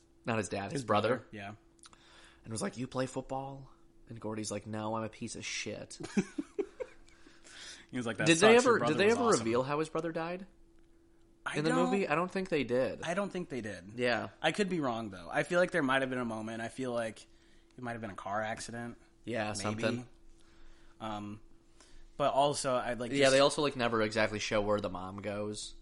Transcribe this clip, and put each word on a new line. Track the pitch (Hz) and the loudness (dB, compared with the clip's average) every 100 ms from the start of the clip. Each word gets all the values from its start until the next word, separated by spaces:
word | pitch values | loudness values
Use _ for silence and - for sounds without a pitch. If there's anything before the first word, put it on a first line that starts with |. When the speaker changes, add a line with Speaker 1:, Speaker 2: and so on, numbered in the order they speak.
| _ _ - | _ _ -4
Speaker 1:
not | 113 | -2
his | 98 | -2
dad, | 104 101 | -4 -4
his | |
Speaker 2:
His | 143 | -4
Speaker 1:
brother, | 110 104 107 | 2 4 4
Speaker 2:
brother, | 123 - | 0 -4
yeah. | 107 101 110 - _ - - - - - - | -14 -12 -14 -20 _ -20 -20 -20 -20 -20 -18
Speaker 1:
and | - | -10
was | 110 | -6
like, | 101 104 | -6 -6
"You | 127 | -6
play | 131 131 | -2 -2
football?" | 131 127 135 135 139 135 - - - - | -4 -6 -6 -6 -12 -16 -20 -20 -20 -18
And | 113 | -10
Gordy's | 107 110 107 | -6 -6 -6
like, | 107 107 | -6 -6
"No, | 107 107 110 | -6 -4 -4
I'm | |
a | 110 | -6
piece | - 113 104 | -8 -10 -8
of | 107 | -6
shit." | - 113 101 104 - | -6 -6 -8 -10 -12
Speaker 2:
<laughs> | - - - - - - - - 523 - - - - - - - - - - | -6 -2 -2 -4 -8 -6 -8 -8 -12 -14 -20 -20 -20 -20 -20 -18 -16 -18 -10
He | 127 | -6
was | 117 | -4
like, | 113 | 2
"That | 113 | 4
Speaker 1:
Did | 165 | 8
they | 208 233 | 10 10
Speaker 2:
sucks. | 254 | 8
Your | |
Speaker 1:
ever, | |
did | 220 | 6
Speaker 2:
brother | - 135 | 4 4
Speaker 1:
they | 202 | 4
Speaker 2:
was | 233 | 6
Speaker 1:
ever | 240 | 6
Speaker 2:
awesome." | 160 | 4
Speaker 1:
reveal | 113 117 | 4 2
how | 131 147 | 2 0
his | 156 | -2
brother | 160 165 | -2 -4
died | 165 165 185 190 - - - - - _ _ - _ - | -4 -6 -8 -12 -20 -20 -20 -20 -20 _ _ -20 _ -6
Speaker 2:
I | 147 | 0
Speaker 1:
in | |
the | 156 | 2
Speaker 2:
don't, | 165 175 | 4 4
Speaker 1:
movie? | 202 185 | 2 2
I | 151 | 0
don't | 180 | 0
think | 190 185 | -2 0
they | 156 | 0
did. | 117 120 120 85 | 2 2 0 -2
Speaker 2:
I | - 175 | -4 -2
don't | 196 | -2
think | 185 175 | -4 -6
they | 131 | -6
did. | 107 90 92 120 | -6 -10 -10 -2
Speaker 1:
Yeah. | 123 113 101 - | 2 2 -2 -2
Speaker 2:
I | 160 | 0
could | 160 196 | 2 0
be | 175 | 0
wrong, | 139 113 110 | 0 -2 -6
though. | 90 85 | -10 -4
I | 147 | -2
feel | 147 175 | 2 4
like | 180 | 4
there | 175 | 4
might | 135 135 | 4 2
have | 131 | 2
been | 127 | -2
a | 120 | -2
moment. | 110 110 113 | -4 -6 -6
I | 117 | -8
feel | - 127 | -6 -4
like | 120 113 107 - - - - - - | -2 -2 -6 -18 -20 -20 -20 -20 -12
it | |
might | 123 | -8
have | 117 | -6
been | 110 | -8
a | 92 | -8
car | 95 104 | -4 -2
accident. | 107 110 - 117 120 117 - _ - | -2 -4 -8 -8 -10 -12 -20 _ -6
Speaker 1:
Yeah, | 117 104 | -2 -2
Speaker 2:
Maybe. | 101 | -2
Speaker 1:
something. | 104 107 113 117 - - - - - - - - - - | -2 0 0 -2 -6 -16 -20 -20 -20 -20 -20 -20 -20 -12
Speaker 2:
Um, | 110 107 104 104 - - - - - - - - | -8 -6 -8 -12 -16 -20 -20 -20 -20 -20 -12 -2
but | 139 | 0
also, | 117 143 139 135 127 | 4 2 2 0 0
I'd | 110 113 | 0 -4
like, | 120 | -2
Speaker 1:
Yeah, | 139 135 | 4 6
Speaker 2:
just | |
Speaker 1:
they | 135 | 8
also, | 139 151 | 6 4
like, | 147 131 | 0 0
never | 120 113 | 2 2
exactly | 107 110 107 104 | 2 2 2 0
show | - 110 | 0 2
where | 104 104 | 4 2
the | 98 | 0
mom | 90 92 101 | -4 -8 -8
goes. | 104 101 104 104 - - | -6 -4 -4 -6 -10 -12